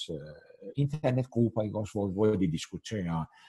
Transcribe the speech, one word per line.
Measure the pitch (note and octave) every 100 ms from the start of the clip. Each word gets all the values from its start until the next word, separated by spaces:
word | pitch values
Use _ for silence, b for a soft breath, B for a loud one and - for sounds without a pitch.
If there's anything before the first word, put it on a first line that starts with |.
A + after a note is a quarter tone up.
| -
øh, | D2+ D2+ - - - G2 -
internetgrupper, | C#3+ D3+ C#3+ B2+ B2 A#2 A#2 A2
ikke | G#2+ G2+
også, | G#2+
hvor, | G#2+ G2+
hvor | F#2 G#2+ G#2
de | F2+
diskuterer, | D#2+ - F2 - G#2+ F2 E2 D#2+ B